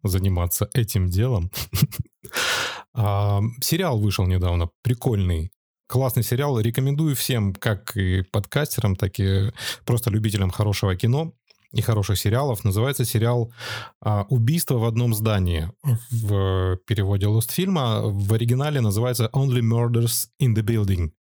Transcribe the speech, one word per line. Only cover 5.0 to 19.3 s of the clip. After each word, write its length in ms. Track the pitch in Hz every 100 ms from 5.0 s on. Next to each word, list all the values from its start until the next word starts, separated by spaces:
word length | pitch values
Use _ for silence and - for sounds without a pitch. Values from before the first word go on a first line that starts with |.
| 135 107 90 82 82 _ _ _ _
классный 360 | 123 131 -
сериал. 380 | 110 123 147 123
Рекомендую 560 | 110 117 135 143 160 135
всем, 380 | - 123 98
как 420 | 98 - 98 - 104
и 260 | 95 92
подкастерам, 720 | 92 101 101 139 151 - 104 92
так 220 | 98 -
и 320 | 95 98 101 - - - -
просто 240 | 120 113
любителям 400 | 104 107 101 95
хорошего 440 | - 104 98 101 92
кино 360 | 113 135 160 - _ _ _
и 80 | -
хороших 380 | 110 107 98 98
сериалов. 440 | 104 117 143 120
Называется 440 | 98 95 131 139 120
сериал, 480 | 120 113 123 113 - - - - _
а, 240 | - 104 101
«Убийство 480 | 131 113 165 - 127
в 80 |
одном 300 | 117 113 120
здании». 560 | 107 110 104 90 85 82 - 147 117 -
В 640 | 117 107 98 95 95 92 92 -
переводе 400 | - 98 101 104
Лостфильма, 760 | 110 113 - 190 185 123 107
в 300 | 107 101 101
оригинале 480 | 110 117 127 147 143
называется 480 | 110 98 123 123 -